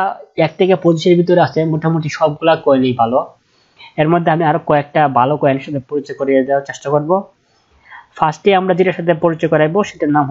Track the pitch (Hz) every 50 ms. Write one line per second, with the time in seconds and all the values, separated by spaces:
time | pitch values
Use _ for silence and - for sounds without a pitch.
0 | 190 196 - - - - _ - 160 151 - - 180 180 185 - - 170 165 160
1 | - 185 175 175 170 180 175 175 156 - - 156 160 165 160 156 160 165 165 160
2 | 160 147 - - 160 156 147 - 160 165 160 160 - 147 139 131 127 127 123 127
3 | 117 113 123 143 170 - - _ _ _ _ _ _ _ _ - - - _ -
4 | 151 156 170 175 165 170 156 165 170 151 160 165 - - 156 143 139 - - 165
5 | 151 139 131 120 123 135 151 139 156 143 135 135 - - 147 139 127 - 147 147
6 | 135 - 139 - 143 139 135 135 131 139 139 139 139 - 139 - - 143 147 147
7 | 151 156 185 196 196 - _ _ _ _ _ _ _ _ _ _ _ _ - -
8 | - _ _ - 165 156 151 - - 208 196 185 185 190 180 170 185 185 170 -
9 | 170 170 165 156 180 170 160 156 170 160 165 151 151 156 170 208 202 - - -
10 | 165 147 147 151 143 135